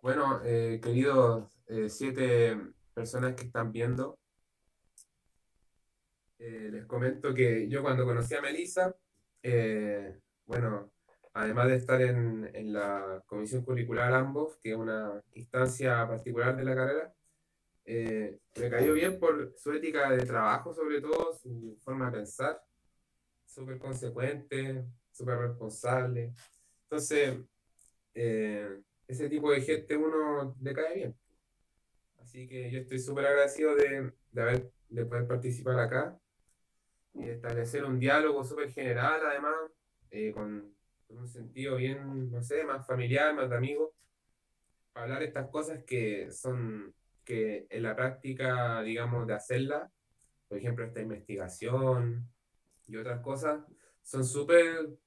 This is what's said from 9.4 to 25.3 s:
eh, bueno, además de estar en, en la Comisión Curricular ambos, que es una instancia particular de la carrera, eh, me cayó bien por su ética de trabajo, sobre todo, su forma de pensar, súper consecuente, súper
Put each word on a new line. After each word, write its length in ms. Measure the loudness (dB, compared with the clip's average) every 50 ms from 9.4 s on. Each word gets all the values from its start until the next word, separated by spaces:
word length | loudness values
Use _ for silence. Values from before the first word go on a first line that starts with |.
| -2
eh, 760 | 2 4 4 4 4 0 0 0 -2 -2 -4 -4 -8 -12 -16 _ _ _ _ _
bueno, 460 | -6 -2 -2 0 0 -2 -4 -6 -10 _ _ _ _ _ _ _ -10 _
además 340 | -2 -2 0 4 4 6 6
de 80 | 6
estar 260 | 4 4 4 4 6
en, 480 | 6 6 4 4 2 2 0 -2 -6 -6 -8
en 180 | -8 -6 -4 -2
la 480 | -2 0 0 -2 -2 -4 -6 -8 -8 -10 _
Comisión 360 | -6 -6 -6 -2 -4 -4 -2
Curricular 480 | -2 -2 -2 -2 -2 0 0 2 4 4
ambos, 440 | 4 4 2 0 -2 -4 -4 -6 _
que 140 | _ -6
es 60 | -4 -4
una 440 | -2 -4 -4 -4 -4 -6 -8 -10 -12 _ _
instancia 760 | -20 -18 -6 0 0 2 2 0 0 0 2 2 2 2 0
particular 480 | -2 -6 -6 -6 -2 0 2 2 2 0
de 60 | 0
la 100 | 0 0
carrera, 380 | 0 0 0 0 -2 -2 -6 -10 _ _ _ _ _ _ _ _ _ _ _ _ _ _
eh, 540 | -6 -4 -4 -2 -2 -2 -2 -4 -4 -8 -12 _ _ _ -4
me 100 | -4 0
cayó 240 | 2 4 6 6 6
bien 260 | 6 4 2 2 2
por 340 | 2 2 2 2 0 -6 -10
su 160 | -8 -6 -4 -4
ética 360 | -2 -2 -2 0 0 2 4
de 160 | 4 2 2
trabajo, 480 | 0 0 2 2 2 2 0 -2 -6 -6
sobre 260 | -4 -2 -2 -2 -2
todo, 340 | 0 0 0 2 2 0 -4
su 420 | -8 -10 -12 -12 -10 -10 -12 -14 -14 _
forma 240 | -8 -6 -4 -4 -4
de 100 | -4 -6
pensar, 420 | -8 -8 -6 -4 -2 -2 -2 -4 _ _ _ _ _ _ _ _ _ _ _ _ _ _ _ _ _
súper 320 | _ -16 -14 -12 -12 -12 -10
consecuente, 1040 | -8 -8 -8 -6 -6 -8 -4 -2 -2 -2 -2 -4 -8 -6 -4 -4 -2 -2 -4 -4 -6 -8 -12 _ _ _
súper 260 | _ -8 -4 -2